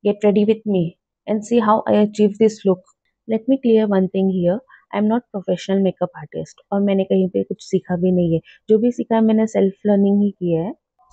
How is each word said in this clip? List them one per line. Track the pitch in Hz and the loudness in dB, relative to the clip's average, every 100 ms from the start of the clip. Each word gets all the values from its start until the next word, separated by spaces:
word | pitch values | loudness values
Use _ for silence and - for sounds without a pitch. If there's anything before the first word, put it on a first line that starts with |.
Get | 208 202 208 | -2 0 2
ready | 196 208 | 2 2
with | 220 214 | 0 0
me | 190 170 - _ _ - | -2 -2 -6 _ _ -6
and | 214 208 | -6 -2
see | 240 | 0
how | 214 220 - | 2 0 2
I | |
achieve | 208 208 208 208 208 | 2 0 0 -2 2
this | 220 214 196 | 0 2 -2
look। | 185 _ _ _ _ - | -2 _ _ _ _ -6
Let | 220 226 | -6 -2
me | 269 247 | -2 2
clear | 220 220 | 2 2
one | 196 185 | 0 0
thing | 190 190 | 0 -2
here, | 185 175 202 _ - _ 202 | 0 0 -2 _ -20 _ -2
I | |
am | 214 | 0
not | 233 _ 202 | -2 _ -10
professional | 185 180 - 196 | -6 -6 -2 0
makeup | 190 - 180 160 | 0 -2 -8 -8
artist | 151 160 160 - _ | -14 -12 -12 -16 _
और | 202 | -2
मैंने | 202 196 | 0 0
कहीं | 190 196 185 | 0 0 0
पे | 196 | -4
कुछ | 190 - | -6 -10
सीखा | - 190 - 180 | -6 -6 -4 -2
भी | 185 | 0
नहीं | 180 175 | 0 0
है। | 165 - - - | -2 -6 -20 0
जो | 220 | 2
भी | 240 | 2
सीखा | 240 240 226 | -2 -2 0
है | |
मैंने | 220 220 220 | 2 2 0
सेल्फ | 202 196 190 208 | 0 -2 -2 0
लर्निंग | 202 196 202 | 2 2 2
ही | 202 | 0
किया | - 175 160 | -2 -4 -2
है। | 175 320 _ _ _ | -4 -10 _ _ _